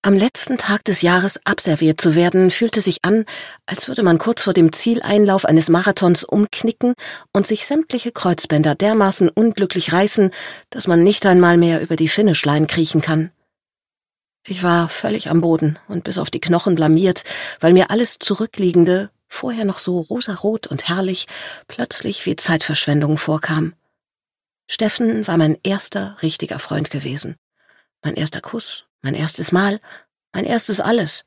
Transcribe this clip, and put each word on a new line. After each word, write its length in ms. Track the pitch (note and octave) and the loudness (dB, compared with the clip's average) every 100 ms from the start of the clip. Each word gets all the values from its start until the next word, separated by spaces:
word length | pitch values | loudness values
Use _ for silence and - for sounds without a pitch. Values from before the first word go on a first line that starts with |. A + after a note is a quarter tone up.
Am 140 | G3+ G3 | 4 2
letzten 420 | A3+ - - B3 | 2 -2 -4 -4
Tag 260 | - G#3 | -2 -4
des 200 | - F3+ | -2 0
Jahres 360 | E3+ F3+ G3 - - | 2 2 0 -4 -4
abserviert 560 | G3+ - D3+ D#3+ D#3 | -4 -2 2 2 2
zu 140 | F3 D#3 | 2 4
werden, 340 | F3 F#3 F#3 | 4 4 2
fühlte 320 | - A#3 A3+ | 2 -2 0
sich 160 | G3 - | -2 -2
an, 220 | F3+ A3 G#3+ - - - - | 0 0 0 -10 -14 -18 -10
als 200 | F#3+ - | -8 -6
würde 140 | A#3+ | 0
man 160 | F#3+ E3 | 2 2
kurz 240 | A3+ A#3 | 0 -2
vor 120 | - | 0
dem 200 | F3 E3 | 4 4
Zieleinlauf 720 | - A#3 A#3 - G#3 G#3 F#3+ - | 2 -2 -2 0 2 4 2 4
eines 240 | D#3+ E3 | 2 4
Marathons 540 | E3+ G3 F#3+ F3+ F3 | 2 2 2 2 2
umknicken 720 | - G#3 G#3 - A3+ - B3 B3 - - - | 0 0 0 0 -4 -2 -2 -2 -8 -16 -6
und 120 | G3+ G3+ | -4 -2
sich 220 | G#3+ - | -2 -2
sämtliche 440 | D4 D#4+ B3 A#3+ | -2 -2 -4 -6
Kreuzbänder 640 | - F3+ E3+ - D3+ D#3 | -4 -2 -2 0 2 2
dermaßen 560 | D3 G3+ A3 G3 - F3 | 2 2 2 2 2 2
unglücklich 640 | - A3+ G#3 F#3+ F#3 - | 4 0 0 -2 -2 0
reißen, 380 | F3 G3+ - F#3+ - - - _ | 2 2 4 2 0 -16 -18 _
dass 160 | B3 F#3 | -6 2
man 160 | E3+ | 4
nicht 240 | F3 G#3 G3+ | 4 4 4
einmal 300 | F3+ F3 E3+ | 6 6 6
mehr 240 | E3+ E3 | 4 0
über 140 | - E3 | -2 -2
die 120 | D#3+ | -2
Finishline 580 | - G#3+ D3 D3 D3+ D3+ | 2 2 2 0 0 0
kriechen 360 | F3 D#3+ D#3+ | 0 0 0
kann. 300 | D3+ D#3 E3 _ _ _ _ _ _ _ _ _ _ _ - | 0 -2 -2 _ _ _ _ _ _ _ _ _ _ _ -12
Ich 160 | F#3 | -4
war 260 | F3+ E3+ E3+ | 0 2 0
völlig 400 | - - G#3+ D#3+ | -4 -4 -4 0
am 120 | E3 | 0
Boden 360 | E3+ D#3+ D#3 D#3 - | 2 2 0 -2 -8
und 160 | F#3+ | -8
bis 140 | - F3+ | -6 -6
auf 140 | - | -6
die 100 | - | -6
Knochen 320 | - E3+ - | 0 0 2
blamiert, 520 | E3 D#3 D#3+ F#3+ - - - - - | 2 4 4 4 0 -6 -12 -12 0
weil 140 | E3 | 4
mir 180 | F3+ F3+ | 6 4
alles 260 | A3 A#3+ - | 0 -2 -2
Zurückliegende, 960 | - G3+ A3+ - F#3 F3 E3+ F#3 G3+ _ _ | -4 -4 -4 -2 2 4 4 2 -2 _ _
vorher 380 | - B3+ A3+ G#3 | -12 -10 -4 -4
noch 120 | F#3 | -4
so 220 | - F3+ | -4 -4
rosarot 680 | D#3+ A#3+ A3+ F#3 G3+ A3 - | -4 -4 -4 -2 -2 -4 -6
und 220 | C#3 - | -8 -4
herrlich, 400 | F3 F#3+ F3+ - - - - _ | -2 -2 -4 -8 -12 -16 -18 _
plötzlich 580 | - A#3+ - - G3 - | -10 -6 -6 -6 -6 -6
wie 100 | D#3 | -4
Zeitverschwendung 840 | - D#3+ - D3 - D3 D3 D3+ | -2 -2 -2 -2 0 0 0 -2
vorkam. 540 | - D#3 - D#3 E3 - _ _ _ _ _ _ _ _ _ | -2 -2 -2 -2 -4 -8 _ _ _ _ _ _ _ _ _
Steffen 600 | - G#3+ - A3+ A3 G#3 | -4 -4 0 -2 0 0
war 100 | E3 | 2
mein 200 | D#3 D#3 | 2 0
erster 540 | F#3+ G3 - G3+ G3 G3+ | -2 -4 -4 -6 -8 -6
richtiger 340 | D#3+ D#3 D3 C#3 | -6 -4 -8 -10
Freund 320 | - D3+ D#3 | -6 -6 -6
gewesen. 460 | C#3+ C#3 C#3 - D3+ _ _ _ _ _ _ | -8 -8 -6 -8 -10 _ _ _ _ _ _
Mein 120 | D3+ - | -8 -6
erster 260 | D3+ - | -6 -8
Kuss, 440 | - A#3 - - _ _ | -12 -10 -10 -12 _ _
mein 100 | C3+ | -8
erstes 380 | C#3+ D3+ - D3 | -4 -4 -4 0
Mal, 280 | F3+ G3+ G#3 _ - _ _ _ | 2 0 -2 _ -20 _ _ _
mein 100 | - | -8
erstes 360 | - A#3 - G3 | -2 -2 -2 -2
alles. 420 | - A#3 D#3+ - | 0 0 0 -6